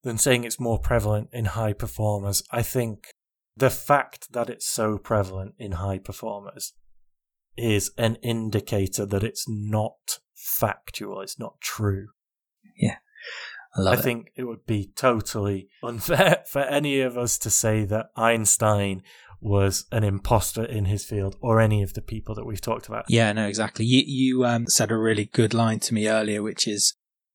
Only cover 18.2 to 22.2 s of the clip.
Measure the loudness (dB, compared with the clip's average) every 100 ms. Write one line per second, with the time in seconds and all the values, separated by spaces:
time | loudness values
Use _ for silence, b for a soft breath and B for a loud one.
18.2 | 2 4 2 4 4 4 2 -4 -10 B
19.2 | B B 2 4 4 2 -2 0 2 0
20.2 | 2 2 2 -4 -4 -2 0 -2 -2 -4
21.2 | -4 -4 2 4 4 4 0 -4 -8 -10